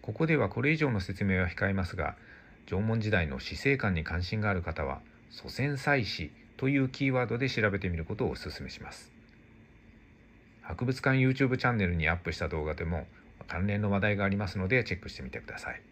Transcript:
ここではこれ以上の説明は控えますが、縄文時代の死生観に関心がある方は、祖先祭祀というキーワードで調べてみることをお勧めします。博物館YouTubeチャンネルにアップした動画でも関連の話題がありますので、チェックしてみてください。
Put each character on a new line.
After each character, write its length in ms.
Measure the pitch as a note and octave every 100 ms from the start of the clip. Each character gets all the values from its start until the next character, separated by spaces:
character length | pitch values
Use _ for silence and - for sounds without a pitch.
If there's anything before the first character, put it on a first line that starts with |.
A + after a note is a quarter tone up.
こ 120 | -
こ 120 | A2 D#3+
で 120 | D3+
は 120 | G#2
こ 140 | -
れ 80 | C#3
以 60 | D#3+
上 120 | D3
の 100 | G#2+
説 240 | F#2 F#2
明 160 | G2+ F#2
は 80 | F2
控 220 | - G2
え 40 |
ま 120 | F#2+ F2
す 100 | -
が、 200 | D2+ - - - - - -
縄 120 | F2+
文 220 | A2 A2+
時 120 | G#2+
代 160 | G2+ D#2
の 120 | C2+
死 160 | - D#2
生 220 | C#3 C3
観 160 | G#2+
に 100 | F2
関 200 | D2+ E2
心 180 | F2+ A2
が 80 | G#2+
あ 40 |
る 100 | F#2
方 220 | E2+ D#2+ C#2
は、 160 | C2+ - - -
祖 200 | - -
先 280 | - C#3 C#3
祭 240 | D3 C#3
祀 300 | G2+ - D#2+ - - -
と 100 | C3+
い 100 | C#3
う 100 | C3
キ 200 | - C#3
ー 20 |
ワ 140 | B2+ A#2+
ー 20 |
ド 100 | A#2
で 100 | C3+
調 220 | B2 G#2+
べ 80 | G2
て 120 | F2+
み 80 | E2+
る 80 | D#2+
こ 100 | G#2
と 100 | E2+
を 60 |
お 20 |
勧 200 | - - -
め 100 | C2+
し 100 | -
ま 100 | -
す。 200 | - - - - - - - - - - - - - - - - -
博 220 | - E2 B2
物 140 | C3
館 180 | C3+ C3
YouTube 400 | C3 C3 C3+ B2+
チ 100 | B2
ャ 60 |
ン 40 | A#2
ネ 80 | F2+
ル 80 |
に 160 | E2+ D#2
ア 60 | F2
ッ 20 |
プ 160 | E2+
し 60 | D#2+
た 80 | D#2
動 160 | D#2
画 100 | D2+
で 120 | D2+ E2
も 200 | E2+ C#2 - - - -
関 200 | F2+ G2+
連 140 | G#2
の 100 | G#2
話 80 | G2
題 160 | G#2 G2+
が 100 | G2
あ 40 |
り 60 | G2+
ま 120 | G2
す 100 | G2+
の 100 | F#2
で、 160 | B2+
チ 120 | - F2
ェ 40 |
ッ 20 |
ク 80 | -
し 60 | -
て 60 |
み 80 | C2
て 100 | -
く 60 | -
だ 140 | -
さ 120 | -
い。 100 | - -